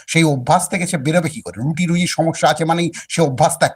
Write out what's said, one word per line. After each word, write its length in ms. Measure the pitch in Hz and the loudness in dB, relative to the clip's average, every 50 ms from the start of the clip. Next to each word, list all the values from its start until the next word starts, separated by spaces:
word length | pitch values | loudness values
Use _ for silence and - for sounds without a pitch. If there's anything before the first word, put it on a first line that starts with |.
| - | -8
সেই 160 | - - 165 165 | 0 2 4 4
অভ্যাস 460 | 151 139 131 123 151 165 190 180 - | 4 2 0 2 2 2 2 2 0
থেকে 180 | 208 185 175 | -4 -4 -4
সে 100 | - 185 | -2 -4
বেরোবে 320 | 151 123 156 160 180 165 - | -2 -2 0 0 0 0 0
কি 120 | - - | -6 -8
করে? 140 | - - - | -12 -10 -8
রুটি 280 | 104 123 151 156 156 175 | -6 -4 -4 -2 -2 0
রুজির 220 | 160 175 175 180 | 0 0 0 0
সমস্যা 420 | 160 - - 165 165 156 - 175 151 | -2 -2 -2 -2 -2 0 2 2 2
আছে 160 | 151 156 165 | 2 2 0
মানেই 260 | 160 165 170 170 165 165 - - - | 0 0 0 0 -4 -4 -8 -12 -6
সে 120 | - 170 | 0 0
অভ্যাস 360 | 165 143 131 117 156 160 160 | 0 0 2 2 2 2 2
ত্যাগ 140 | - 156 - - | 2 0 0 0